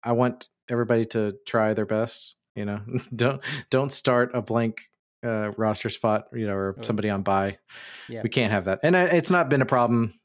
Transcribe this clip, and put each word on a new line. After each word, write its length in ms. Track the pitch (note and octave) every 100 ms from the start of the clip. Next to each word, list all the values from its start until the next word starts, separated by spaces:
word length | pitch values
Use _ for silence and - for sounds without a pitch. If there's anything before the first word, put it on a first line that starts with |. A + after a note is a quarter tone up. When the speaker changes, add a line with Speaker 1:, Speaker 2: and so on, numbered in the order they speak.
Speaker 1:
I 80 | A#2+
want 340 | A#2+ B2 B2 - _ _
everybody 340 | A#2+ A2+ A#2 A2+
to 280 | A#2 G#2 G2 -
try 280 | A#2 A2
their 120 | G#2+ G#2
best. 500 | G#2+ A2+ - - _ _
You 100 | -
know, 160 | G#2 G2+ G#2 B2+
<laughs> 180 | -
don't, 260 | A#2 A#2+ C#3 - D3 -
don't 220 | C3+ C#3
start 380 | - - B2 B2
a 60 | B2
blank, 420 | - A2+ A2+ A2 - _ _ _ A#2+
uh, 240 | A2 G#2+ G2+
roster 340 | A2 G#2+ A2+
spot, 380 | - A#2 G#2+ -
you 140 | A#2+ G#2+
know, 80 |
or 180 | G2 G2
Speaker 2:
Right. 120 | G2
Speaker 1:
somebody 260 | A2+ G#2+ G#2
on 120 | G2
bye. 340 | G2 G2 G2 F#2+ _ - - - -
Speaker 2:
Yeah. 140 | A#2
Speaker 1:
We 80 | A2
can't 220 | C3+ A2+
have 140 | G#2+ F#2
that. 120 | F#2+
And, 100 | D3+
uh, 140 | F#3 F3+
it's 200 | F3 D#3+
not 160 | F3+ D3+
been 140 | C#3
a 40 | C3
problem 480 | C3 A#2+ A#2+ A2+ -